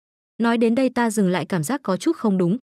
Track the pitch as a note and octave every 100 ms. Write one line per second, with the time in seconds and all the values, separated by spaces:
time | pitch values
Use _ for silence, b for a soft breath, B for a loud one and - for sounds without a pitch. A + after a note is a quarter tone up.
0 | _ _ _ - A#3 A#3 A#3 A#3 C4 B3+
1 | A#3 A3 F#3 F3+ E3+ F3+ D3+ C#4+ - F3+
2 | D#4 E4 A3 F#3+ E3+ A#3 -